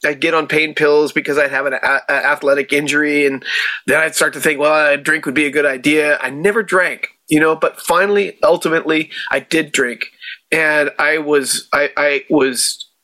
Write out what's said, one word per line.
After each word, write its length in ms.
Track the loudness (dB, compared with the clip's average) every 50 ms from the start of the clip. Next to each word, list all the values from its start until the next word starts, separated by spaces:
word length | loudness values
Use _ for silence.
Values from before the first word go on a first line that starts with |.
| -4
I'd 160 | -4 -2 0
get 140 | -2 0 0
on 120 | 0 0
pain 280 | 0 0 0 0 0 -2
pills 380 | 0 2 4 4 4 2 2 -2
because 240 | -4 -4 -2 0
I'd 140 | 0 0 0
have 160 | -2 -2 -2
an 80 | -2 -4
a-, 260 | -2 -2 0 0 0 0 -2
a-, 40 | -2
athletic 600 | 0 0 0 -2 0 2 0 2 0 0 0 -2
injury, 540 | -2 0 0 0 0 2 2 2 2 2
and 180 | 2 0 -2 -6 -6 -4 -4 -4 -4 -6 -6 -2
then 140 | 0 0 2
I'd 140 | 2 0 0
start 200 | 0 -2 -2 -2
to 60 | -2
think, 200 | -2 -2 0 2
"Well, 340 | 2 2 2 4 4 2 2
a 20 |
drink 300 | 0 0 -2 -2 -2 -2
would 80 | -2 -2
be 120 | 0 0
a 40 | 0
good 160 | 0 0 0
idea." 520 | 0 -2 0 0 2 2 2 2 2 0 0
I 100 | -2 -6
never 320 | -8 -2 -2 0 0 0 -2
drank, 460 | 0 0 0 0 0 -2 -6 -12 -12 -14 _ _ _
you 120 | 2 2
know, 160 | 4 2 2
but 240 | 0 -2 -4 -4 -6
finally, 580 | -4 -2 0 2 2 2 2 0 0 -2 -4 0 2
ultimately, 680 | 2 2 2 0 -2 -2 -2 0 0 -2 -2 -2 -4 -8 -12 -8 -4
I 100 | -4 -6
did 320 | -4 _ -2 -2 -2 -2 -2
drink. 340 | -2 -2 -2 -2 -8 -10 -12 -12 _ -18 -16 -16 -18 _ _ -2
And 380 | 0 0 2 2 2 0 0 -2 -2
I 200 | 0 0 0 0
was, 500 | 0 2 2 2 2 0 -4 -6 -4 -2 -2
I, 180 | 0 0 0 0
I 280 | 0 0 0 0 0 -2 _
was, 600 | 2 2 2 2 0 -2 -2 -4 -4 -6 -14 -20 _ _